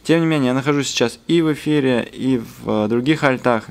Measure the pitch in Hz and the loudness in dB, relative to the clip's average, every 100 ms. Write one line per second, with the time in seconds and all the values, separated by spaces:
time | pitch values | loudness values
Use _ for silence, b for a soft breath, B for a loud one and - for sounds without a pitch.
0 | - 165 165 156 127 127 135 143 131 - | 0 0 2 0 0 0 0 0 0 0
1 | 120 - - 170 160 147 - 151 131 120 | -2 -2 -2 0 2 -2 0 0 2 0
2 | - - 127 127 110 123 117 107 107 117 | -2 -6 -2 -2 -2 -12 -4 0 0 0
3 | 127 156 147 127 123 113 - | 0 0 0 0 0 -2 -4